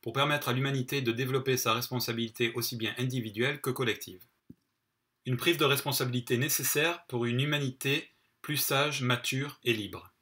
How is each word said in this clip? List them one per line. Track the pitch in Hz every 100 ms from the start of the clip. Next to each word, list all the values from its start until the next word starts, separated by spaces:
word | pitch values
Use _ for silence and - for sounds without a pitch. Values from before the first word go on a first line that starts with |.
pour | 117
permettre | 127 143 147 -
à |
l'humanité | 123 139 135 127 139
de | 120
développer | 113 131 131 127 127
sa | 117
responsabilité | 113 120 127 120 117 113 - 117
aussi | 117 113 117
bien | 110 107
individuelle | 127 127 110 101 123 151
que | -
collective. | 123 123 104 - 92 - _ _ - _ _ _ _ _ _ -
Une | 123
prise | 170 160
de | 147
responsabilité | 135 143 131 127 123 120 120
nécessaire | 147 - 131 147 160 175 -
pour | 120 120
une | 120
humanité | 147 147 135 123 135 147 - _ _ _
plus | - 147
sage, | - 139 147 139
mature | 123 123 - 131 139 -
et | 123
libre. | 113 95 90 - _